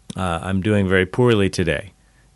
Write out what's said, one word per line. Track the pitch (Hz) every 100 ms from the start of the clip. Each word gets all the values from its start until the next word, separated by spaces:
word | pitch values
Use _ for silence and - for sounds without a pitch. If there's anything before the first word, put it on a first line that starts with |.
| - -
uh, | 92 82
"I'm | 92 95
doing | 107 104 92
very | 95
poorly | 92 - 123 107 95
today, | - 82 71 98 _ _ _ _